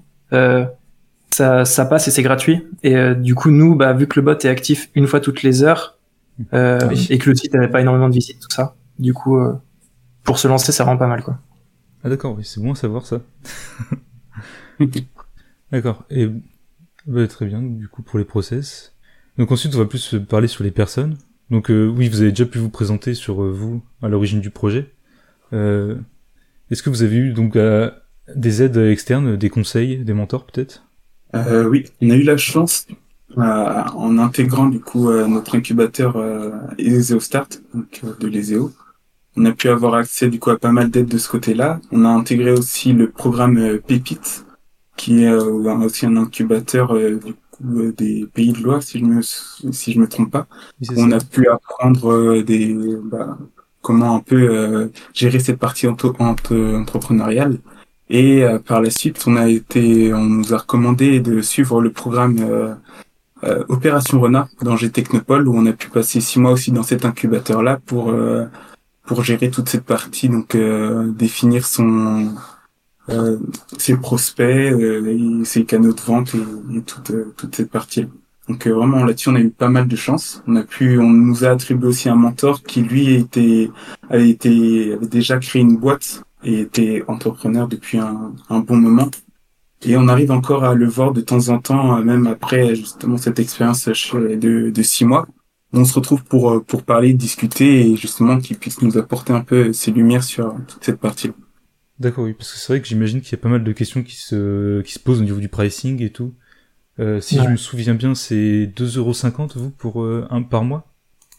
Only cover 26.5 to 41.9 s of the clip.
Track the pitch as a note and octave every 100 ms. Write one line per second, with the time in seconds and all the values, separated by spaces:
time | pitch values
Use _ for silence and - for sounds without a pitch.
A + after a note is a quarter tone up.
26.5 | _ _ A#2 - A#2+ A2+ A2+ C3 A2+ A2+
27.5 | A2 A2 G#2+ A2+ - _ _ - C#3 A#2
28.5 | G#2 C3 A#2 A2 G#2+ - B2 C#3 G2+ G2+
29.5 | - G#2+ A#2 B2 C3 A2+ G#2 G#2 B2+ -
30.5 | - C3 - _ _ _ _ _ A2+ B2
31.5 | A2+ A2+ C3+ - _ A#2 C3 D3 D3 -
32.5 | D#3+ E3+ - - - _ _ _ B2 A2+
33.5 | G#2+ G2+ G#2 - - A2+ A2+ A#2+ B2+ B2+
34.5 | B2+ C3+ A2+ - B2 A#2+ A2+ G#2+ A2 G#2+
35.5 | A#2 A#2 A#2 A2+ - B2+ A#2 A2 G#2+ G#2+
36.5 | G#2+ - - A#2 B2 A#2 A2+ - C3+ C#3
37.5 | - - A#2 G#2+ - A2+ G#2+ G#2+ G#2 G#2
38.5 | G#2+ C3+ - _ _ _ _ _ - A2+
39.5 | A2+ B2+ A#2+ A#2+ A#2 A#2 - B2+ A#2 -
40.5 | A2+ A#2+ A#2+ A#2+ B2 A#2+ A#2 - A2+ A#2
41.5 | A2 C#3+ E3 -